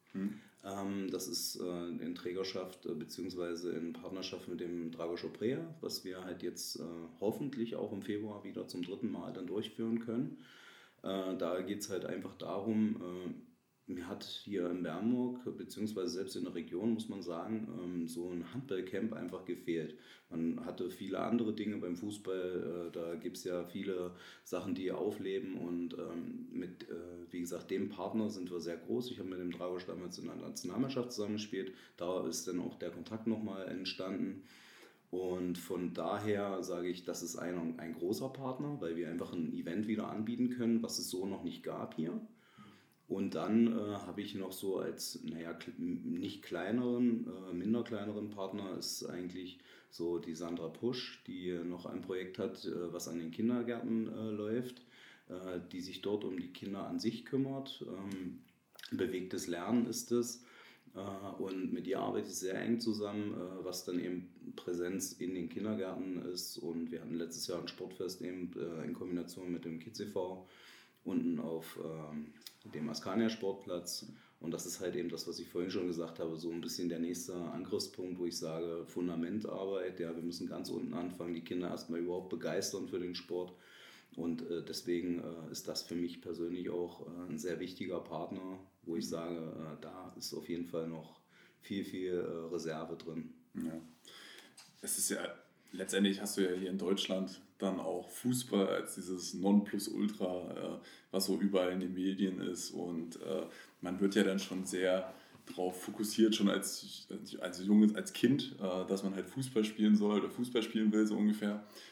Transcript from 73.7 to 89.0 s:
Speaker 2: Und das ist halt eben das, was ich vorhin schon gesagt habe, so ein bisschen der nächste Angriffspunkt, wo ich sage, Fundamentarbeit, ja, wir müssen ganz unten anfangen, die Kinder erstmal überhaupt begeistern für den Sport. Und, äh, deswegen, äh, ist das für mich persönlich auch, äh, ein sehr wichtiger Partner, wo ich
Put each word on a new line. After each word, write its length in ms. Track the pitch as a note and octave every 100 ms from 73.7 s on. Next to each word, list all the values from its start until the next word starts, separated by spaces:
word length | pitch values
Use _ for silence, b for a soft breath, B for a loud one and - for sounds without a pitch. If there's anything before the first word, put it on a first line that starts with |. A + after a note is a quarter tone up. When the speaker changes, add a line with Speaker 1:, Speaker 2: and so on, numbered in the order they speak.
| F2 E2+ - - B B B
Speaker 2:
Und 120 | D#2+
das 160 | D#2+ F2
ist 140 | E2+
halt 140 | F#2 F2
eben 140 | E2+
das, 180 | E2 -
was 120 | E2+
ich 100 | -
vorhin 220 | F2+ F#2
schon 160 | G2+ F2+
gesagt 320 | E2 E2 -
habe, 180 | E2 D#2+
so 140 | E2
ein 100 | E2+
bisschen 280 | D#2+ - F2
der 100 | E2
nächste 340 | E2+ F2 -
Angriffspunkt, 840 | F2 E2+ D#2+ - G2+ - - F#2 F2
wo 80 | F2
ich 100 | E2+
sage, 460 | E2 D#2+ E2+ E2 E2
Fundamentarbeit, 1120 | - F2+ E2 E2+ G#2 G#2+ F#2+ G2 G2 F2+ F2+
ja, 160 | E2 E2
wir 60 |
müssen 240 | E2+ F2 F2
ganz 220 | F2 F2+
unten 240 | F#2 D#2+
anfangen, 400 | E2+ F2+ F2+ F2
die 100 | E2
Kinder 260 | E2 F2+ F2+
erstmal 320 | E2+ - E2+
überhaupt 280 | F2 F2+ F#2
begeistern 580 | E2+ D#2+ E2+ F#2+ G2 F2+
für 120 | F#2
den 160 | F2 F2
Sport. 360 | - F2+ F2+ B B B B B B -
Und, 320 | E2 E2 E2
äh, 160 | E2+
deswegen, 580 | - - - F2 F2 E2+
äh, 300 | D#2 E2 D#2
ist 160 | - -
das 140 | D#2+
für 140 | - E2+
mich 260 | F2 E2
persönlich 480 | F2+ E2 E2+ F2+ F2
auch, 380 | E2+ F2 - -
äh, 240 | F2 F2
ein 80 | D#2
sehr 200 | F2 E2
wichtiger 400 | F#2 - F#2 E2+
Partner, 600 | - E2 E2+ G2 F#2 F#2+ - _
wo 120 | -
ich 100 | E2